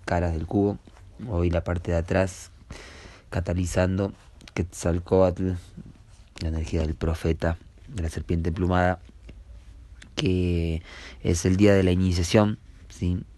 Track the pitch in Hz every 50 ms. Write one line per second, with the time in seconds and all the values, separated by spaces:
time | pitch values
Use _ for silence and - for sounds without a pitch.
0 | - - 92 87 87 85 82 80 85 87 - 101 101 101 101 - - - - -
1 | - - - - 107 123 101 85 87 90 82 85 - - 85 85 85 - 87 82
2 | 82 - 92 95 95 92 - - - - - - - - - - - - - -
3 | - - - - - - - - 87 - 87 90 92 87 - 95 90 95 92 95
4 | 98 101 - - - - - - - - - - 90 - - - - 87 85 90
5 | 87 - 98 95 95 90 87 - 95 92 92 87 - - - - - - - -
6 | - - - - - - - - 90 80 80 80 80 - - 82 80 78 80 -
7 | - 82 82 - - 82 82 - - 82 82 - - - - - - - 139 -
8 | 82 80 - 85 80 - 90 82 82 87 82 90 90 90 90 90 90 90 90 -
9 | - - - - - - - - - - - - - - - - - - - -
10 | - - - - 156 98 90 92 90 87 87 85 82 82 80 80 - - - -
11 | - - - - - - 90 85 - 95 92 95 104 101 101 98 92 92 90 90
12 | 92 92 90 87 85 - - 110 104 104 110 - - - - - - - - -
13 | - 90 90 90 85 - -